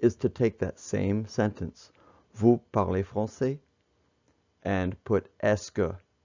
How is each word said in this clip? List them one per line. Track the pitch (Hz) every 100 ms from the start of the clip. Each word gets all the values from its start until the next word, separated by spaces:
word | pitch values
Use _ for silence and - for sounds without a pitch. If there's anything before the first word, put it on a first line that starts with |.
is | 117 110
to | 120
take | - 117 -
that | 92 -
same | - 104 98 104 110
sentence, | - 107 101 85 - - _ _ _ _
Vous | 110 110 120 _
parlez | 110 90 92
français, | 95 98 110 - 131 143 _ _ _ _ _ _ _ _ _ _
and | 92 98 92 95
put | - 101 - -
est-ce | 104 104 -
que | - 90 92 _ _